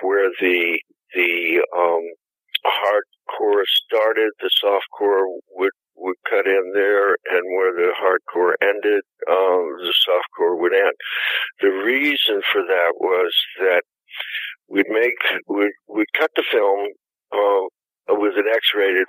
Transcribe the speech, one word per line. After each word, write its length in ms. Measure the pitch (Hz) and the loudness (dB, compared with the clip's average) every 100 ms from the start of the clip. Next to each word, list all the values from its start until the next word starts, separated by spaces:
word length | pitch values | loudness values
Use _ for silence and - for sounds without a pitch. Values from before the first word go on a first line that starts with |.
where 260 | 95 101 95 87 | 0 0 0 0
the, 400 | 92 87 85 82 - _ _ | 0 0 0 -4 -6 _ _
the, 500 | 92 87 87 85 87 - 87 | -2 -2 -2 -2 0 0 0
um, 260 | 87 85 85 82 _ _ _ - - | 0 0 -4 -12 _ _ _ -6 -4
hardcore 960 | - 101 104 - _ - - 107 101 95 - - | -2 0 0 -2 _ -12 -4 0 0 0 -2 0
started, 460 | 113 110 110 110 - | 0 2 2 -2 -2
the 100 | 95 - | -2 0
softcore 760 | 101 98 - - 101 98 95 85 - | 2 0 -2 -2 2 2 0 -4 -12
would, 160 | 92 95 - _ | -4 -4 -4 _
would 220 | - 92 92 - | -10 -8 -6 -2
cut 180 | 104 98 | 0 2
in 260 | 98 92 | 0 0
there, 360 | 101 98 101 101 92 - | 0 2 2 2 0 -2
and 140 | 92 90 | -2 0
where 180 | 92 92 | 0 0
the 200 | 87 87 | 2 0
hardcore 600 | 87 92 92 - 85 87 80 | 0 0 0 -2 0 0 2
ended, 420 | 98 104 104 101 - _ - | 0 0 0 0 -2 _ 0
um, 460 | 92 95 90 85 80 | 2 4 2 0 -6
the 160 | 87 87 | -2 0
softcore 580 | - 90 - - 87 85 | 2 0 -2 -2 0 0
would 140 | 87 | 2
end. 200 | 95 80 - - - - - - - | 2 2 -2 -6 -6 -4 -4 -6 -2
The 80 | 98 | 0
reason 760 | 95 107 131 147 143 - 101 - | 0 0 0 0 0 0 0 0
for 100 | 104 | -2
that 320 | 90 92 85 - | 0 2 2 0
was 340 | 90 90 90 - - - | 0 0 0 -2 -4 -2
that 220 | 92 87 - _ _ - - - - - - | 0 2 0 _ _ -14 -10 -10 -10 -14 -6
we'd 200 | 98 98 | -2 0
make, 260 | 110 120 - - 92 - | 0 0 0 -4 -4 -4
we'd, 240 | 101 101 - - | -2 -2 -4 -8
we'd 240 | 104 107 - | -4 -2 0
cut 140 | 156 | -2
the 100 | - - | -2 -2
film, 380 | 120 101 98 101 - _ _ _ | 2 2 0 -2 -10 _ _ _
uh, 360 | 104 101 98 92 - _ _ - | 0 2 2 0 -8 _ _ -2
with 220 | 104 104 98 | 0 0 0
an 100 | 104 | 0
X-rated 540 | 113 - 101 98 92 | 0 0 2 2 0